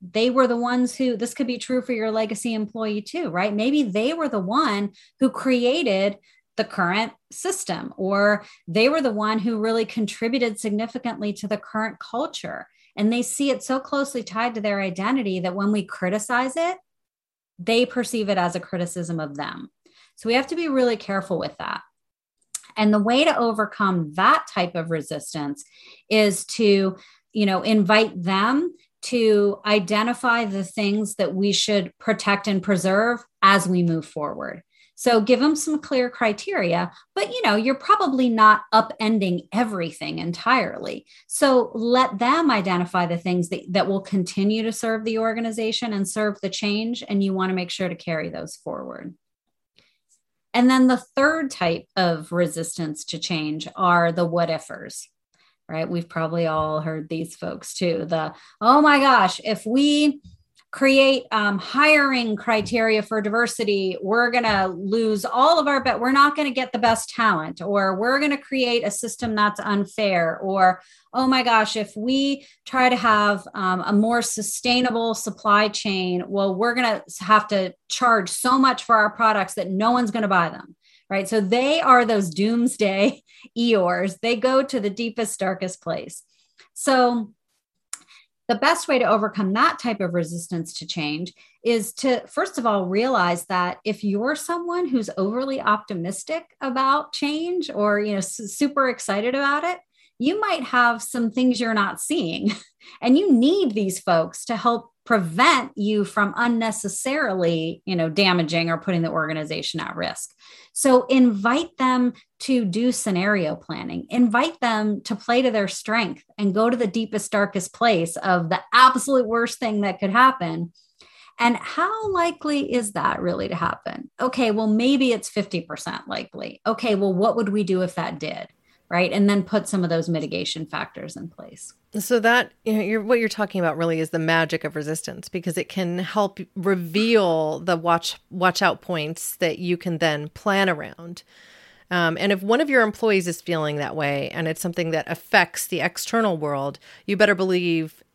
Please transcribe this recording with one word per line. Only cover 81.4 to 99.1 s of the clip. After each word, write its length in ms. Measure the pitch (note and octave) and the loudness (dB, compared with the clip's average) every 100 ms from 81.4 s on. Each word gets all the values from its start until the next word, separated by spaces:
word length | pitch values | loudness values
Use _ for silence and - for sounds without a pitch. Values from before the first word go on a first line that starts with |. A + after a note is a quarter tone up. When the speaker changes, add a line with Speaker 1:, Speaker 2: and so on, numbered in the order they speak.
Speaker 1:
they 400 | F#3+ A#3 C4+ D#4+ | 2 2 2 2
are 240 | C4+ B3 | 6 6
those 240 | A#3 G#3+ F#3 | 6 2 0
doomsday 920 | D3+ G#3 A#3 B3 - G#3 G3 G#3 - _ - | 0 0 2 0 2 0 2 2 0 _ -20
<laughs> 180 | - - | -12 -2
Eeyores. 640 | A#3 G#3+ F3 F3+ F#3+ - | 2 2 2 0 -2 -4
They 160 | A3+ A#3 | -2 0
go 260 | B3+ C4 | 2 2
to 160 | C#4 C4 | 2 -2
the 120 | G3+ | -4
deepest, 500 | G3+ A#3 A3 G#3+ - | -4 -6 -4 -4 -2
darkest 400 | F#3+ F#3 F#3 - | -4 -4 -6 -8
place. 440 | E3+ E3 - - - _ _ _ _ | -8 -8 -8 -16 -20 _ _ _ _
So 580 | - - C4 B3 A#3+ G#3 _ _ _ _ _ _ - _ - _ _ - | -6 0 4 4 2 -4 _ _ _ _ _ _ -20 _ -20 _ _ -4
the 60 | |
best 340 | G#3 C#4+ E4 - | 0 2 2 0
way 100 | C4 | 0
to 60 | |
overcome 480 | F3 G#3+ G#3 G#3+ F#3+ | 2 2 0 -2 -2
that 260 | G#3 D#4+ E4 | 2 2 0
type 220 | B3 G#3+ | -4 -4
of 140 | F#3 | -2
resistance 580 | F3 E3 E3+ - E3+ D#3+ - | -2 -4 -6 -6 -6 -6 -10
to 80 | D#3 | -10
change 480 | E3+ D3 D3+ F3+ - _ _ | -6 -4 -4 -8 -14 _ _
is 300 | A3+ A#3 G3+ | -2 0 -2
to, 340 | - C4+ A#3+ - | -4 -2 -2 -2
first 300 | - F#4+ D4+ | -4 -4 -2
of 80 | |
all, 220 | A#3 G3+ F3+ | 0 0 0
realize 580 | G3 B3+ A#3 F3 F3 - | 0 2 2 2 0 -2
that 300 | F#3 F3+ - | -2 -2 -4
if 180 | G#3+ G#3 | -6 -4
you're 320 | G#3 G3+ B3 | -2 -2 -2
someone 540 | D4+ - E4+ F4 F4 E4+ | -4 -4 -6 -4 -2 0
who's 220 | B3+ G#3+ - | -2 -2 -4
overly 420 | G3 A#3 C4+ C4+ | -2 -2 -4 -4
optimistic 880 | - G#3+ - F#3+ E3+ F#3+ - D#4+ E4 - | 0 -2 -2 -6 -6 -8 -6 -8 -8 -10
about 500 | C4+ B3+ C4+ C#4+ D4+ | -6 -2 2 0 -2
change 580 | - C#4+ D4+ E4+ F4+ C#4+ | -6 -4 -4 -4 -4 -4
or, 300 | G#3 G#3 G#3 | -2 0 0
you 140 | G#3 | 0
know, 60 | G3+ | -4
su-, 260 | F#3+ - G#3 | -4 -8 -10
super 420 | - C#4+ C#4+ C4 | -2 -2 0 0
excited 460 | B3 - | -2 -4